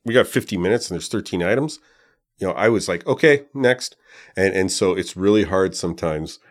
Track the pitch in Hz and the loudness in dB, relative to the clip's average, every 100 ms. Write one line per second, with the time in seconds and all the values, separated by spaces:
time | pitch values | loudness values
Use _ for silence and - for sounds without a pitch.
0 | - 120 104 131 - 98 90 117 - 87 | 0 2 4 0 -4 -2 0 0 -2 -8
1 | - 107 - 92 87 117 151 - _ _ | -6 -6 -4 -4 0 0 -2 -8 _ _
2 | _ _ _ _ 95 82 107 110 - 87 | _ _ _ _ -6 0 2 2 0 -4
3 | - 127 160 143 143 139 127 127 - - | -4 2 4 2 0 -2 0 2 -2 -14
4 | _ - - - 95 95 95 - 98 90 | _ -20 -12 0 2 2 0 0 0 0
5 | 85 90 95 107 95 95 95 - 87 80 | -4 -2 2 2 2 0 0 -2 -6 -4
6 | 85 78 80 - _ | -4 -4 -8 -12 _